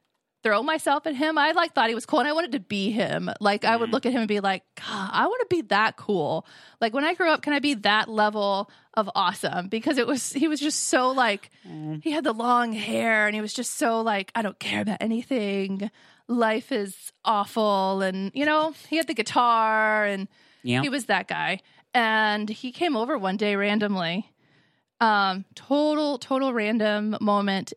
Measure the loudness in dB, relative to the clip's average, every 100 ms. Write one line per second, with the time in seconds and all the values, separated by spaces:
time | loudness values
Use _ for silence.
0 | _ _ _ _ 0 2 2 0 0 0
1 | 0 -2 0 2 2 2 2 2 0 0
2 | 0 0 2 0 -2 -4 -4 -2 -2 0
3 | 0 -2 -4 -2 0 2 2 2 0 0
4 | 0 0 0 0 0 -2 -6 -16 -10 -8
5 | -2 0 2 0 0 0 2 2 2 0
6 | -2 0 0 -2 -6 -16 -20 -4 -2 0
7 | 0 2 2 2 2 0 0 0 2 2
8 | 2 2 2 2 0 0 -4 -12 _ -2
9 | -2 0 -2 -2 -4 -4 -4 -4 0 0
10 | 0 -2 -4 -2 0 0 -2 -4 0 2
11 | 2 2 2 0 -6 _ -16 -10 -8 -6
12 | -4 -2 -2 -2 2 2 2 -4 -4 -2
13 | 0 2 2 0 -4 -6 -6 -2 0 0
14 | 0 -2 -4 -4 -4 -4 -6 -2 -2 -2
15 | -2 -4 -2 -2 0 -2 -4 -4 -8 -10
16 | -20 _ -4 0 2 0 -2 -4 -4 -8
17 | -20 -6 0 0 0 0 2 2 2 0
18 | -2 -2 -4 -2 0 2 0 -4 -4 -2
19 | -2 -2 0 2 4 4 2 2 2 2
20 | 0 -2 -6 _ _ _ -2 0 0 -2
21 | 0 0 0 -4 -2 -4 -8 _ _ 2
22 | 2 4 2 0 -4 -6 -10 -2 0 0
23 | 0 -2 -2 0 0 0 0 0 0 -2
24 | -2 -4 -6 _ _ _ _ _ _ _
25 | 2 4 2 -2 -8 -18 -2 2 2 2
26 | 0 -2 -2 -2 0 0 0 2 2 0
27 | -2 0 2 2 2 -2 -4